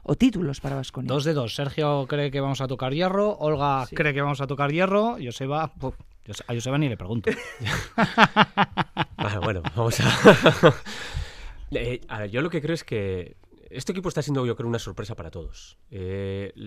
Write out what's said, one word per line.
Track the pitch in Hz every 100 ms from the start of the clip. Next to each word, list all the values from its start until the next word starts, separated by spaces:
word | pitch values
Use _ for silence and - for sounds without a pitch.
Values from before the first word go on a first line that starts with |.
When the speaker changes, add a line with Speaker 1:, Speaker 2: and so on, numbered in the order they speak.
Speaker 1:
o | -
títulos | 147 262 185 165 135
para | 139 135
Baskonia. | 131 - 123
Speaker 2:
Dos | 139
de | 143
dos. | 147 113 -
Sergio | 139 139 147 143 131
cree | 147 143
que | 139
vamos | 139 135
a | 135
tocar | 123 131
hierro, | 147 185 190 208 208
Olga | 151 147 139 135 123
Speaker 1:
Sí. | -
Speaker 2:
cree | 151
que | 139
vamos | 143 139
a | 135
tocar | 139 143
hierro, | 156 190 202 226 240
Joseba, | 123 - 135 147 160
puf, | - 131 - - -
Jose-, | - 104 -
a |
Joseba | 120 123 139
ni | 147
le | 107
pregunto. | 90 117 220
Speaker 3:
<laughs> | - - - 107 - - - 214 - 202 - - - 208 - 165 - 165 -
Bueno, | 104 101
bueno, | 110 95 - -
vamos | 117 -
a, | 131 117 - 156 165 - 160 - - - - - - - - - -
<laughs> |
eh, | 135 117 127 -
a | 110
ver, | 104
yo | 113
lo | 165
que | 165
creo | 147
es | 165
que | - 113 98 92 82 - - - -
este | 127 123
equipo | 190 180
está | 160
siendo, | 143 139
yo | 123
creo, | 110 120
una | 117
sorpresa | 107 90 101 -
para | 82
todos. | 87 78 - - - -
Eh, | 98 92 98 98 98 98 -